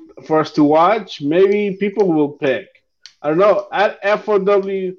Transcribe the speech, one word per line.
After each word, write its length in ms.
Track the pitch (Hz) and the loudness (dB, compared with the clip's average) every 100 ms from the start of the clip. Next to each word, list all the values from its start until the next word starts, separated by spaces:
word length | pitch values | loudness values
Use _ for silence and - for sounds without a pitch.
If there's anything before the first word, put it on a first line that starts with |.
| - - - | -14 -16 -4
for 140 | 156 | -2
us 100 | 151 | 0
to 140 | - 147 | 2 2
watch. 560 | 156 180 220 190 - | 4 2 0 -4 -10
Maybe 560 | 143 170 196 208 208 190 | -2 2 2 2 -2 -4
people 320 | 202 208 190 | -4 0 0
will 220 | 156 147 | 0 -2
pick. 340 | 147 143 113 - _ _ _ - _ | -2 -4 -4 -8 _ _ _ -20 _
I 80 | 147 | -4
don't 80 | 160 | 2
know. 300 | 208 165 - | 2 2 -2
At 280 | 165 208 - | -2 -2 -2
F 260 | 196 208 214 | -4 -2 0
O 100 | 208 | -2
W, 600 | 190 202 190 190 185 | 2 0 0 -6 -6